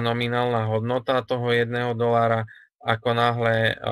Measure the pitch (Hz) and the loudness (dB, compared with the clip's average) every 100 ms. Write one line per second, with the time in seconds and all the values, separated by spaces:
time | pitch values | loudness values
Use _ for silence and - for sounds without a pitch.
0 | 117 117 120 120 123 117 110 110 117 127 | 0 0 -2 0 0 0 0 -2 -2 -2
1 | 123 131 120 127 120 120 117 120 120 113 | 0 -2 0 -2 0 0 0 -2 -4 -2
2 | 117 117 117 113 110 - - _ - 113 | 2 2 2 0 -2 -12 -20 _ -4 -2
3 | 123 117 120 117 117 113 113 - - | 0 2 2 2 0 2 0 -2 -4